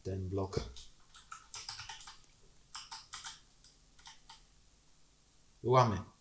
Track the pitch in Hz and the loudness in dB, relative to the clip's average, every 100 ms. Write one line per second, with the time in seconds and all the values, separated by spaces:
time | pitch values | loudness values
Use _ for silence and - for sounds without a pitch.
0 | - 95 92 98 95 - - - - - | -2 -2 -2 -2 0 -2 -4 -10 -14 -18
1 | - - - - - - - - - - | -18 -18 -16 -16 -14 -12 -12 -12 -12 -14
2 | - - - - - - - - - - | -14 -18 -20 -20 -20 -20 -16 -16 -12 -14
3 | - - - - - - - - - - | -12 -12 -12 -14 -18 -20 -20 -20 -20 -20
4 | - - - - - - - - - - | -20 -20 -20 -20 -20 -20 -20 -20 -20 -20
5 | - - - - - - 117 131 120 92 | -20 -20 -20 -20 -20 -4 8 10 10 6
6 | - - | -2 -14